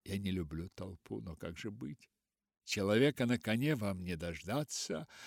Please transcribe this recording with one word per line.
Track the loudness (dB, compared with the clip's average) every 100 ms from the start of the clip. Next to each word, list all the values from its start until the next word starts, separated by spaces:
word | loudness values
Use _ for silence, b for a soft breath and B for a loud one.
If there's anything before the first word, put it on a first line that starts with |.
Я | -6 -2
не | 0
люблю | 0 -2 -4 -6
толпу, | -8 -10 -10 -10 -8
но | -8 -8
как | -8 -8
же | -8
быть? | -8 -10 -10 _ _ _ _ _ _
Человека | -4 2 6 8 6 6 2
на | 2
коне | 2 2 4 2
вам | 0 -2
не | -2 -2
дождаться, | -2 -4 -2 -2 -2 -4 -4 -4 -6 B